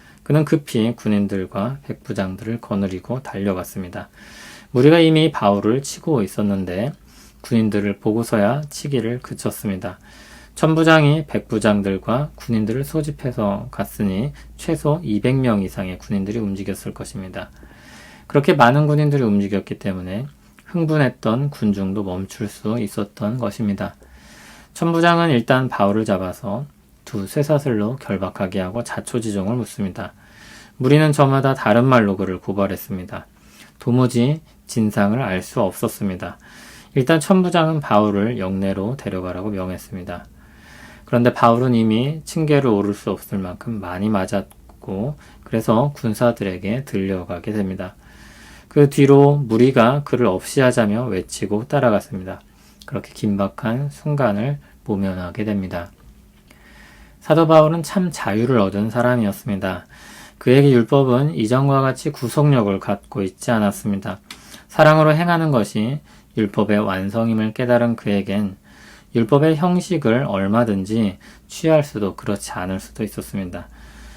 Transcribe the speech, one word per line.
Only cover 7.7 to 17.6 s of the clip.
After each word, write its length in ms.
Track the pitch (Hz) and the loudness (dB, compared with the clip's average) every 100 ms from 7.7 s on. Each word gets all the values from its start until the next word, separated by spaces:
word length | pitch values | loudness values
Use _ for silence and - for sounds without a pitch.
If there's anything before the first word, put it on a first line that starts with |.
| 104 101 101 | 0 -2 -2
보고서야 640 | 110 107 113 113 101 139 147 | -2 -2 0 2 2 0 -6
치기를 500 | - 151 135 110 123 | -10 -4 -4 -2 -6
그쳤습니다. 800 | - - 117 - 107 95 90 92 - - - - - - | -10 -8 -8 -6 -6 -6 -8 -12 -20 -20 -20 -20 -20 -2
천부장이 680 | 160 160 165 160 147 156 151 | 0 4 6 6 6 2 0
백부장들과 1040 | 104 - 110 110 104 98 95 - 120 151 - | -6 -4 0 2 2 0 -4 -2 -4 -4 -8
군인들을 480 | - 113 107 120 | -4 -2 -2 -4
소집해서 840 | 139 156 151 147 165 139 104 101 120 | -4 -4 -6 -6 -8 -2 -2 -2 -8
갔으니 640 | - 110 - 101 95 135 - - - | -8 -10 -4 -2 -2 -4 -8 -20 -12
최소 420 | - 160 156 156 | -6 -2 0 -2
이백 340 | 156 104 123 131 | -2 -2 0 0
명 240 | 127 107 | 2 0
이상의 360 | 95 - 92 90 | -2 -6 -8 -10
군인들이 400 | - 104 95 113 | -6 -6 -4 -4
움직였을 560 | 104 98 98 95 113 | -4 -6 -6 -8 -10
것입니다. 560 | - - - 95 90 - - | -12 -12 -12 -12 -12 -14 -18